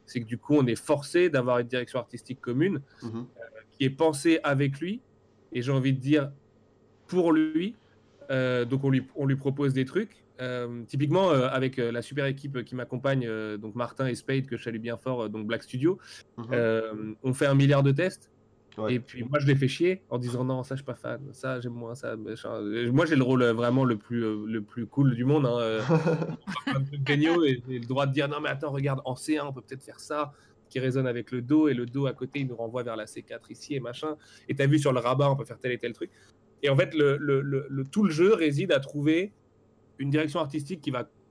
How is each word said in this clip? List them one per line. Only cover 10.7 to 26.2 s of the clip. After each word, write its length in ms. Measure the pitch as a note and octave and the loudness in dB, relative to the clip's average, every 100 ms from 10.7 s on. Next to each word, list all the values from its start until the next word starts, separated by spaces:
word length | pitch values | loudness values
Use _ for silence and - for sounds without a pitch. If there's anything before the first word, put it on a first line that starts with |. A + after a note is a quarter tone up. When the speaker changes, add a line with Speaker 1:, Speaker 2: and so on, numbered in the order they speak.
| A#2+ | -8
Speaker 1:
typiquement, 460 | A2+ C3+ C#3+ F3 F#3+ | -8 -2 2 4 6
euh, 180 | C#3 B2+ | 4 4
avec, 300 | C3 C3 C3 | 2 0 0
euh, 140 | A#2 | -2
la 100 | A#2 | -2
super 240 | - C#3 C#3 | -6 -4 -2
équipe 380 | C3+ C#3+ B2+ | -4 -6 -8
qui 100 | A2 | -8
m'accompagne, 520 | B2+ A#2+ B2 C#3 C3+ A#2 | -8 -8 -4 0 0 0
euh, 320 | A2 G#2+ G#2+ | -4 -6 -6
donc 160 | A2 A#2 | -8 -6
Martin 300 | A#2 - C3 | -6 -4 -4
et 80 | |
Spade, 320 | A#2 - C3+ C3+ | -4 -2 -2 -2
que 100 | A#2 | -6
je 80 | |
salue 140 | - A2+ | -6 -6
bien 180 | A#2 A#2 | -6 -6
fort, 260 | C3 B2 | -4 -4
euh, 40 | A2 | -4
donc 180 | G#2+ G#2+ | -6 -4
Black 160 | A#2 | -4
Studio, 360 | - B2+ D3+ F#3+ - - - - | -4 0 0 0 -4 -20 -18 -14
Speaker 2:
Mhm. 80 | A2+ | -4
Speaker 1:
euh, 640 | B2 A2+ A2+ A2+ A2 G#2+ G#2+ | 0 2 2 -2 -6 -10 -6
on 120 | C3 | -4
fait 120 | C3 C#3+ | 0 4
un 80 | |
milliard 280 | C#3 C#3 C#3+ | 6 6 6
de 100 | C#3 | 4
tests. 400 | C#3 F3+ - _ _ _ _ _ - | 4 0 -4 _ _ _ _ _ -6
Speaker 2:
Ouais. 160 | A2 | -2
Speaker 1:
Et 60 | B2 | -2
puis 220 | - B2+ | -4 -10
moi, 160 | A#2+ D3 | -4 0
je 80 | C#3 | 4
les 80 | |
fais 140 | C3+ C3 | 4 2
chier 340 | - F3 F#3+ - | 2 0 0 -4
en 100 | B2 | -6
disant : « 260 | B2 A#2+ B2+ | -4 -2 -2
Non, 160 | C3 | -4
ça, 120 | B2+ | -6
je 40 | C3+ | -8
suis 60 | C#3 | -8
pas 80 | |
fan, 260 | A#2+ B2 A#2+ C3+ | -10 -10 -10 -12
ça, 280 | - C3 B2+ | -10 -6 -6
j'aime 140 | A#2+ | -6
moins, 200 | A#2 A#2 | -8 -10
ça, 220 | B2 A#2 A2+ | -10 -8 -8
machin. » 340 | G#2+ A2+ A2+ A2 | -8 -10 -8 -6
Euh, 280 | G#2 A2 A#2+ | -4 -2 2
moi, 140 | C3+ | 4
j'ai 120 | E3+ D4 | 4 4
le 60 | |
rôle, 200 | B2+ C3 | 4 4
euh, 100 | A#2+ | 4
vraiment 320 | A2+ A#2+ B2+ | 4 2 4
le 140 | C3 A2 | 2 0
plus, 260 | - A#2+ | -2 -2
euh, 200 | A2 G#2+ G#2+ | -2 -2 -4
le 160 | A2 | -6
plus 240 | G#2 - G#2+ | -6 -8 -6
cool 280 | - C#3 | 2 4
du 100 | A#2 | 4
monde, 220 | B2+ D3+ B2+ | 2 2 2
hein, 120 | A#2+ | 0
euh, 240 | A2+ A2 B2 | 0 0 2
Speaker 2:
<laughs> 20 | |
Speaker 1:
on 640 | D#3+ F3 D#3+ | 2 2 0